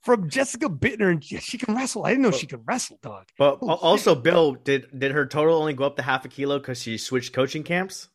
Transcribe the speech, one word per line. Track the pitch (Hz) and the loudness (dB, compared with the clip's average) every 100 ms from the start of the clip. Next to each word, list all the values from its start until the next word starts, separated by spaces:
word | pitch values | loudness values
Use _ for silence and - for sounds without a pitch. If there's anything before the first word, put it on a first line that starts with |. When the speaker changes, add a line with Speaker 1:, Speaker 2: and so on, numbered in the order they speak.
Speaker 1:
from | - 240 165 | 2 0 0
Jessica | 254 269 240 285 | -2 -2 -2 -4
Bittner? | 139 240 226 196 | 0 -2 2 2
And | 170 | 2
she | - - - 247 | -2 -12 -10 -8
can | 240 | -4
wrestle. | 220 262 226 156 | -2 -2 -2 0
I | |
didn't | 254 | 2
know | 247 | 2
Speaker 2:
But | - | 0
Speaker 1:
she | 147 | -4
could | 123 | -10
wrestle, | 113 240 - - | -6 -6 -6 -12
dog. | 117 101 _ - | -16 -16 _ 2
Speaker 2:
But | 139 139 | 2 4
Speaker 1:
Holy | 160 | -2
Speaker 2:
al-, | 170 | 2
also, | 170 202 214 | 4 4 4
Speaker 1:
shit. | 147 | 4
Speaker 2:
Bill, | 135 175 156 | 4 4 4
did, | 127 - 139 - 135 | 2 -2 -2 -2 -4
did | 139 | -2
her | 147 135 | 0 0
total | 151 156 165 | 2 2 2
only | 156 | 0
go | 131 | -2
up | 139 - | -2 -2
to | |
half | 131 135 | -2 -2
a | 131 | -4
kilo | - 139 143 | -6 -4 -4
'cause | 139 123 | -4 -10
she | 117 110 | -8 -8
switched | - 127 120 | -4 -4 -4
coaching | - 135 156 | -2 -2 -4
camps? | 151 175 185 - - | -4 -4 -4 -10 -20